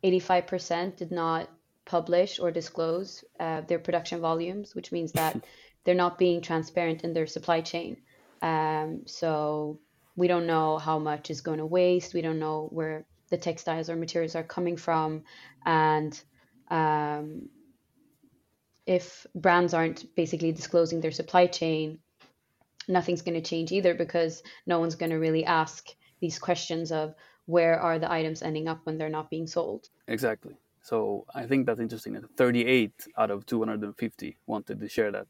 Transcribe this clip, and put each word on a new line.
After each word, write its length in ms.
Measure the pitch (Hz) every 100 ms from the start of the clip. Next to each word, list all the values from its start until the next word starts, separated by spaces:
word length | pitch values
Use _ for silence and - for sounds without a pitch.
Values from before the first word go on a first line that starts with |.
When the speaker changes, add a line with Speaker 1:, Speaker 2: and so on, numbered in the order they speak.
Speaker 1:
eighty-five 440 | 196 180 180 180 180
percent 500 | 180 - 170 185 180
did 140 | 170
not 380 | 180 165 165 - - _ _ -
publish 540 | 175 165 175 180 -
or 120 | 175
disclose, 720 | 165 160 - 165 170 190 - - _
uh, 220 | 165 160
their 180 | 160 170
production 400 | 170 175 170 170
volumes, 560 | 165 165 170 202 202 -
which 160 | -
means 220 | 175 165
that 280 | 165 160 - - -
Speaker 2:
<laughs> 200 | - _ -
Speaker 1:
they're 100 | 180
not 220 | 180 175
being 240 | 185 170
transparent 640 | 170 165 160 - 170 160 170
in 80 |
their 120 | 165 156
supply 340 | - 165 165
chain. 360 | 165 - - - _ _ _ _
Um, 640 | 165 160 156 156 156 156 -
so 760 | - 165 151 151 151 151 151 _ _ _ -
we 100 | 180
don't 180 | 175 170
know 320 | 160 156 156
how 220 | 151 156
much 300 | 151 147 -
is 80 | 156
going 180 | 160 156
to 60 | 156
waste. 480 | 180 180 180 -
We 80 | 175
don't 180 | 165 160
know 280 | 156 156 156
where 340 | 165 156 156 - _ _
the 80 | 170
textiles 520 | 170 165 - 160 160
or 60 | 165
materials 400 | 165 170 160 165
are 80 |
coming 340 | 165 - 175 170
from. 460 | - 160 156 156 - - - _ 170
And, 560 | 160 156 156 151 151 _ _ _ _ _
um, 800 | 165 156 151 147 151 151 156 - _ _ _ _ _ _ _ _ _ _ _ _ _ -
if 420 | 180 175 - - 185
brands 380 | 180 175 175
aren't 420 | 165 165 160 - -
basically 360 | 165 160 165
disclosing 500 | 160 - 175 165 165
their 100 | 160
supply 360 | 156 160 180 180
chain, 520 | 180 165 156 156 160 _ _ - _ _ _ _ _ -
nothing's 340 | 180 165 175
gonna 200 | 170 165
change 300 | 165 165 165
either, 220 | 190 180
because 500 | 170 170 170 165 160 - - -
no 140 | 170
one's 160 | 165 160
gonna 240 | 165 160
really 240 | 160 160 160
ask 440 | 165 160 - - - _ _
these 180 | 170 160
questions 520 | - 170 - 165 165
of 220 | 160 156 - - _ -
where 340 | 170 165 165
are 200 | 170 165
the 120 | 160
items 300 | 165 160 160
ending 260 | 160 156 160
up 120 | 165 160
when 120 | 156
they're 120 | 156
not 200 | 156 156
being 180 | 160 160
sold. 420 | 170 165 107 - _ -
Speaker 2:
Exactly. 480 | 113 123 107 - - _ _
So 440 | - 113 107 101 - 135
I 100 | 120
think 200 | 135 120
that's 160 | 113
interesting 320 | 113 113 104
that 100 | 104 - -
thirty-eight 680 | 127 120 120 131 107 _ - -
out 120 | 110
of 160 | 101 98
two 140 | 117
hundred 240 | 110 107
and 120 | 104 -
fifty 400 | 113 - - - -
wanted 340 | 107 - 104
to 80 | 104
share 240 | - 107
that. 160 | 101 101